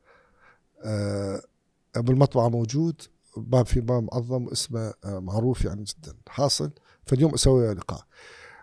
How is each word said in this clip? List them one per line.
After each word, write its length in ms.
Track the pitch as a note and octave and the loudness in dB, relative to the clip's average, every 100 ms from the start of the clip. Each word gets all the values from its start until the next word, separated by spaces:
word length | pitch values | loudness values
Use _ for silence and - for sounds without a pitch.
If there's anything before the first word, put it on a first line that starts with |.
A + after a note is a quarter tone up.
| _ _ _ _ _ _ _ _ | _ _ _ _ _ _ _ _
آه، 580 | A2+ G#2 G2+ G2+ G2 G2 - _ _ _ _ A#2 | -6 -4 -4 -4 -4 -6 -10 _ _ _ _ -2
أبو 160 | A#2+ | 2
المطبعة 360 | C3 C#3+ C3 A#2+ | 4 6 4 2
موجود، 540 | A#2 A2+ C#3 E3 D#3 - _ _ A2 | 0 -2 0 -2 -4 -14 _ _ -12
باب 300 | A2+ B2+ A#2 | 2 2 4
في 140 | C3 | 0
باب 280 | A#2 B2 A2 | 0 -2 -2
معظم، 360 | B2+ A#2+ B2+ A#2+ | -6 -4 -4 -4
اسمه، 460 | A#2 - A#2 A2 - | -6 -6 -6 -6 -8
آه، 140 | G2+ G2 | -10 -8
معروف 460 | F#2 G#2+ B2 A#2+ | -4 0 0 0
يعني 200 | G2 G#2 | -2 -2
جدا. 300 | G2+ - - - - | -10 -14 -16 -20 -12
حاصل، 420 | - C#3 - D3 - _ _ - | -2 0 0 -4 -8 _ _ -2
فاليوم 280 | C3 D#3 | 4 4
أسوي 400 | - C#3 B2+ A#2 | 4 4 4 2
لقاء. 300 | F#2 - F#2 - - - - - - | -2 -8 -12 -16 -20 -20 -20 -20 -20